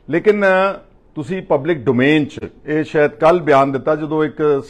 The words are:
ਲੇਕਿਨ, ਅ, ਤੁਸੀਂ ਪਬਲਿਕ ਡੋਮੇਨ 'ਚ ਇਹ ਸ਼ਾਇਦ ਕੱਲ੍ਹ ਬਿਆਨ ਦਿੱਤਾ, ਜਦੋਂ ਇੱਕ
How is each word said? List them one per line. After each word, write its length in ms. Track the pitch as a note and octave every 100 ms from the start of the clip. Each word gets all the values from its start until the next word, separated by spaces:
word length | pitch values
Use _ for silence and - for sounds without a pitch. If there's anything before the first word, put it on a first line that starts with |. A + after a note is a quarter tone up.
| -
ਲੇਕਿਨ, 360 | D#3+ G#3 G#3 G3
ਅ, 340 | F#3 G3 F#3 - _ _ -
ਤੁਸੀਂ 260 | C3 F#3+
ਪਬਲਿਕ 360 | F3+ D3+ D3 D#3+
ਡੋਮੇਨ 480 | A#2 A#2+ C3+ D#3 C#3
'ਚ 140 | - F#2+ - -
ਇਹ 180 | D3+
ਸ਼ਾਇਦ 280 | D3+ D#3+ D3
ਕੱਲ੍ਹ 300 | D3 D#3+ F3
ਬਿਆਨ 300 | D3+ C#3 C#3
ਦਿੱਤਾ, 240 | C3+ C3 D#3
ਜਦੋਂ 300 | D#3 D#3 D3+
ਇੱਕ 380 | C3+ D3 C#3